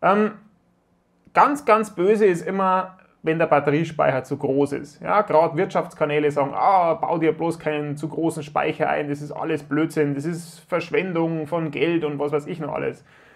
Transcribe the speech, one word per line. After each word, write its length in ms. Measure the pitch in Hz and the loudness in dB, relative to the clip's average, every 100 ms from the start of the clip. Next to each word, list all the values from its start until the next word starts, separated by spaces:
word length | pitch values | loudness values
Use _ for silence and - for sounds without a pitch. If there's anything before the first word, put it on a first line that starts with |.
Ähm, 300 | 170 202 214 - _ _ _ _ _ _ _ _ _ - | 2 2 0 -4 _ _ _ _ _ _ _ _ _ 4
ganz, 300 | 240 285 - | 4 2 4
ganz 280 | 214 214 | 2 2
böse 320 | - 185 214 208 | 0 2 4 4
ist 160 | 170 | 2
immer, 540 | - 190 190 185 185 - _ _ | -2 0 2 0 -2 -12 _ _
wenn 160 | 156 160 | -4 0
der 100 | 165 | 2
Batteriespeicher 760 | 147 139 147 160 165 143 135 | 2 4 0 0 0 2 2
zu 140 | - 139 | -4 -6
groß 340 | 143 139 139 | -2 0 0
ist. 300 | 139 143 - | -2 -10 -12
Ja, 220 | 170 196 | 0 0
gerade 340 | 208 156 165 151 | 4 4 4 0
Wirtschaftskanäle 760 | 190 180 165 - 151 147 151 | 0 -2 -4 -2 0 2 2
sagen, 220 | 143 135 - | 2 -2 2
ah, 380 | 160 190 170 | 4 4 4
bau 240 | 160 - 170 | 0 -2 0
dir 160 | 160 | -2
bloß 260 | 165 165 165 | -2 -6 -4
keinen 380 | 156 151 147 147 | -4 -4 -4 -6
zu 100 | 160 | -8
großen 360 | 156 165 160 | -4 -4 -4
Speicher 460 | 151 - 156 156 151 | -6 -2 -2 -2 -2
ein, 200 | 151 147 | -2 -4
das 120 | 147 | -6
ist 120 | 147 | -8
alles 300 | - 156 156 | -8 -4 -4
Blödsinn, 520 | 147 143 160 156 147 139 | -2 -2 0 0 0 -2
das 80 | |
ist 360 | 151 170 - - _ | -4 -6 -10 -20 _
Verschwendung 760 | 175 156 151 185 165 165 165 151 | -6 0 -2 0 -2 -2 -2 -4
von 240 | 170 160 | -4 -4
Geld 360 | 143 165 170 151 | -2 0 0 -2
und 120 | 143 | -2
was 140 | 147 | -2
weiß 160 | 147 147 | -2 -4
ich 140 | 175 | -8
noch 120 | 147 | -6
alles. 300 | - 139 127 _ - - | -4 -6 -8 _ -20 -20